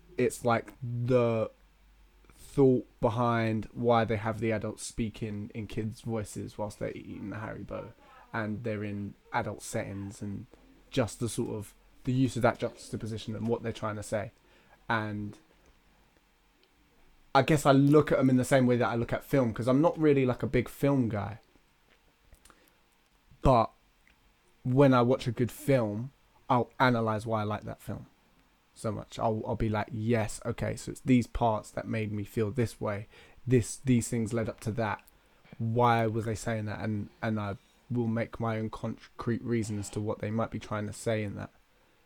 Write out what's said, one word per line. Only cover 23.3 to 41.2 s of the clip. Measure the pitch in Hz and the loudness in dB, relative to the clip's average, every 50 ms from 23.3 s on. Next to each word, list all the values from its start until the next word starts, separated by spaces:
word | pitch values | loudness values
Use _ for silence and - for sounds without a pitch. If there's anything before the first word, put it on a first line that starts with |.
| - _ | -4 _
But | - 143 131 117 107 - _ _ _ _ _ _ _ _ _ _ _ _ _ _ _ _ _ _ - | 4 6 6 6 4 2 _ _ _ _ _ _ _ _ _ _ _ _ _ _ _ _ _ _ -2
when | 127 123 135 143 135 127 | 0 4 6 6 8 8
I | 123 | 6
watch | 120 120 135 139 - | 6 4 2 2 0
a | 123 | -2
good | 110 - 123 107 | -2 -2 -2 -2
film, | - - - - 135 127 113 104 104 107 120 139 - _ _ _ _ _ _ - | -4 -4 0 2 2 2 2 0 -2 -6 -8 -10 -12 _ _ _ _ _ _ 0
I'll | 131 120 113 - _ - | 2 2 2 0 _ 2
analyse | 135 127 123 113 113 110 110 107 107 | 2 4 4 2 2 0 -2 -2 -2
why | 113 113 107 | -2 -2 -2
I | 104 | -2
like | 104 107 101 110 | -2 -4 -6 -8
that | 110 110 - | -10 -14 -12
film | - - 101 - - - _ _ _ _ _ _ _ _ _ _ _ _ _ | -10 -10 -10 -10 -12 -16 _ _ _ _ _ _ _ _ _ _ _ _ _
so | - - 113 | -8 -6 -6
much. | 101 107 - - - - | -6 -6 -8 -10 -6 -2
I'll, | 113 113 110 107 - | 0 0 0 0 -2
I'll | - 117 | -4 -2
be | - 113 110 | -2 0 0
like, | 104 104 104 - | 0 -2 -2 -4
"Yes, | - 110 107 113 120 113 104 - - - - | -4 -4 0 2 2 2 0 -2 -4 -6 -6
okay, | 117 113 - - 107 107 | -6 -4 -4 -4 -4 -4
so | - - - | -6 -8 -10
it's | - - | -10 -4
these | - 135 127 123 113 | 2 4 6 6 4
parts | - - - 120 113 107 107 - - | 2 -2 0 2 2 2 0 -4 -8
that | - - - | -8 -8 -6
made | - 117 113 107 104 | -4 -4 -4 -4 -4
me | 104 104 101 | -4 -6 -6
feel | - - 117 110 104 | -4 -2 0 0 0
this | - - 117 - - - | 0 0 -2 -2 -2 -4
way. | 113 107 101 101 - - - - - - - - - | -4 -4 -4 -4 -8 -12 -18 -20 -20 -20 -20 -8 0
This, | 120 127 120 110 - - - - | 2 4 4 2 2 -6 -4 0
these | 131 123 117 110 | 2 2 2 2
things | - 123 117 113 104 113 | 0 -2 -2 -2 -2 -2
led | 113 110 107 | -4 -4 -4
up | - - | -6 -8
to | - 110 | -6 -6
that. | 104 117 110 104 95 - - _ _ _ _ _ _ _ _ - - | -2 -2 -2 -2 -4 -6 -10 _ _ _ _ _ _ _ _ -16 -10
Why | - 117 113 113 120 120 120 117 117 113 | -6 -4 0 2 4 6 6 6 4 4
was | 110 107 113 104 | 2 0 -2 -2
they | 117 110 | -2 -4
saying | - - 117 113 110 104 | -4 -4 -4 -4 -4 -4
that?" | 107 101 - | -6 -6 -6
And, | 98 110 107 104 104 110 _ - | -4 -4 -4 -4 -6 -8 _ -6
and | - 113 110 107 | -4 -2 -2 -2
I | 104 101 98 - _ _ _ _ _ - | -2 -4 -6 -8 _ _ _ _ _ -4
will | 123 120 117 | -2 0 0
make | 113 110 117 113 - - - | 0 0 -2 -2 -4 -6 -4
my | 117 113 110 110 | -4 -2 -2 -2
own | 110 110 | -4 -6
concrete | - - - 113 110 - - - _ - - 127 117 - - | -6 -6 -8 -8 -8 -10 -14 -20 _ -8 -4 -2 -2 -2 -2
reason | 110 120 117 107 110 107 104 | -2 -2 0 0 -2 -4 -6
as | 101 - | -6 -6
to | - 110 | -6 -6
what | 104 107 107 - | -4 -4 -4 -4
they | - 107 | -4 -4
might | 110 113 110 - | -2 -2 -2 -2
be | - 110 | -4 -8
trying | - - 107 104 104 | -8 -6 -6 -4 -4
to | 104 104 | -6 -8
say | - - 117 110 107 | -6 -2 -2 -2 -2